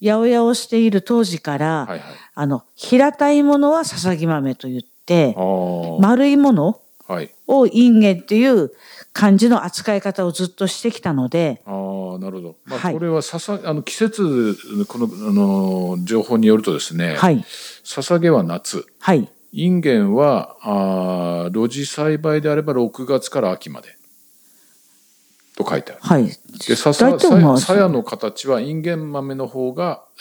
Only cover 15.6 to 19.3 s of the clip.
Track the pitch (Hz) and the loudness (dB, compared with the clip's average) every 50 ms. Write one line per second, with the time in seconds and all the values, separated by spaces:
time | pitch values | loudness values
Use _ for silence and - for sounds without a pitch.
15.6 | 95 95 92 92 90 90 92 90 90 95 113 113 104 - 120 113 110 107 110 110 | 0 0 -2 -2 -2 -4 -4 -6 -4 -2 -2 -2 0 0 0 2 4 6 4 4
16.6 | 107 98 80 71 - - 82 85 87 85 76 73 - 180 156 113 - - - - | 4 0 -2 -2 -4 -6 -6 -4 -4 -4 -2 0 2 2 2 2 0 -6 -14 -18
17.6 | - - - - _ - - 143 131 - 175 165 170 170 156 117 90 82 85 87 | -18 -20 -20 -20 _ -12 -10 -10 -4 -2 0 2 2 4 2 2 2 0 -4 -8
18.6 | - - - - - - _ _ - - 185 139 104 - | -8 -10 -10 -10 -10 -12 _ _ 0 2 2 2 0 -2